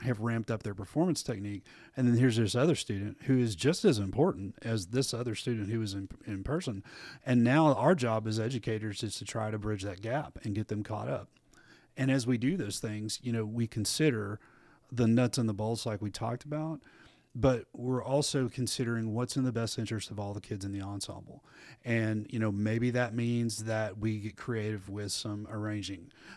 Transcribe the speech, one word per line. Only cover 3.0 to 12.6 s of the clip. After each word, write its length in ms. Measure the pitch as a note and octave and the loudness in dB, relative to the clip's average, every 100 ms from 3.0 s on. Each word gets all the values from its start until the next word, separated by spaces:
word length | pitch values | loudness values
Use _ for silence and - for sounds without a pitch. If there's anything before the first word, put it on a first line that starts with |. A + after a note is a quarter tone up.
| G#2 - | -6 -4
who 140 | - C3 | 2 4
is 160 | A#2+ F2 | 4 2
just 260 | C3 F3+ | 2 4
as 160 | G#3 A2+ | 4 4
important 560 | F#2+ G#2+ F3 - G2 - | 2 2 2 0 -6 -8
as 260 | A#2 A2+ F2+ | -2 -2 0
this 260 | B2 C3+ | 0 0
other 220 | A#2 A#2+ A2 | -2 -4 -4
student 340 | - A2+ G2+ | -2 -2 -2
who 120 | A2+ | -2
was 120 | G#2+ | -2
in, 140 | G2 G2 - - | -4 -8 -10 -8
in 160 | G2+ | -6
person. 420 | G2 D#3 E3 G2 - - - - - | -4 -2 -2 -6 -8 -16 -18 -10 2
And 180 | B2 | 6
now 300 | A#2 C#3+ D#3 | 6 8 6
our 220 | C3+ C3+ F3+ | 6 6 4
job 300 | A#2+ A2 A2 | 4 2 2
as 140 | G#2+ | 2
educators 640 | A2+ B2+ A#2 A2 G#2+ G2 | 0 -2 -2 -2 -2 -4
is 120 | G#2+ - | -4 -6
to 80 | G#2+ | -6
try 260 | A#2 G#2+ | -2 -2
to 60 | G#2+ | -2
bridge 240 | G#2 G#2 | -2 -2
that 180 | G2 F#2 | -4 -6
gap 380 | A2 C3+ D3+ - A2 | -2 -2 -2 -6 -4
and 100 | G2+ | -2
get 140 | G#2+ | -2
them 140 | G#2+ | -4
caught 260 | G#2 G#2+ A2+ | -4 -4 -4
up. 180 | C#3 - _ _ - - - _ - | -4 -6 _ _ -20 -20 -20 _ -2
And 120 | C3+ | 2
as 160 | C3+ A#2 | 2 2
we 120 | A#2+ | 2
do 180 | B2+ | 2
those 240 | F#3 | 0